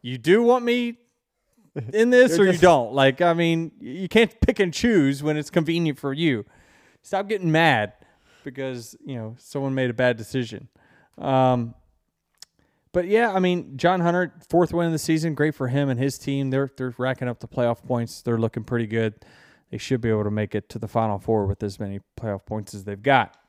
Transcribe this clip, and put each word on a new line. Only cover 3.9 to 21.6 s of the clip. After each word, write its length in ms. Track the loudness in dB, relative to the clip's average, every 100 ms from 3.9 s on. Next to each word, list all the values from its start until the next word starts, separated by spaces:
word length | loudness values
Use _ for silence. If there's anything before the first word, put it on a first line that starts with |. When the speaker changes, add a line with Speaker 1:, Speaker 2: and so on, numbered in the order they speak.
| -10 -2
Speaker 1:
can't 260 | 2 2 2
pick 180 | -2 2
and 140 | -2
choose 480 | 0 2 4 4 0
when 160 | -2 -4
it's 120 | -2
convenient 500 | -2 0 0 -2 -4
for 120 | -6
you. 320 | -2 0 0 -4 _ _ _ _ _
Stop 240 | -6 -6 -4
getting 240 | -4 0
mad 420 | 4 4 2 -2 _ _ _ _ _
because, 520 | -18 -10 -10 -10 -14 -20 -14
you 100 | -12
know, 200 | -12 -14
someone 360 | -12 -8 -6 -2
made 140 | -2
a 40 |
bad 240 | 0 0 0
decision. 520 | -6 -6 -6 -10 -18 _ _ _ _ -10
Um, 580 | -2 2 2 0 -4 -10 _ _ _ _ _ _ -20 _ _ _ _
but 140 | -4 0
yeah, 240 | 2 2
I 80 | 2
mean, 380 | 0 0 -4 -2
John 220 | 0 2
Hunter, 320 | 2 0 -2 -8 _
fourth 240 | 2 2
win 140 | 0 -2
of 40 |
the 80 | -2
season, 340 | 0 0 0 0
great 180 | -2 0
for 120 | -2
him 200 | 0 0
and 100 | 0
his 180 | -2 -4
team. 320 | -6 -4 -2
They're, 200 | -2 -4 -6
they're 180 | -8 -4
racking 300 | -4 -4 -6
up 120 | -8
the 80 | -10
playoff 360 | -4 -2 -2
points. 380 | -4 -4 -4 -8
They're 160 | -4 -2
looking 240 | -2 -4
pretty 240 | -6 -4 -2
good. 360 | -2 -2 -4 -20 _ _ _ _
They 80 | -12
should 240 | -4 -2
be 80 | 0
able 140 | 0
to 80 | 0
make 240 | -2 -2 -4
it 120 | -8
to 100 | -12
the 80 | -6
Final 320 | -4 -2 -4
Four 260 | -2 0 0
with 160 | -4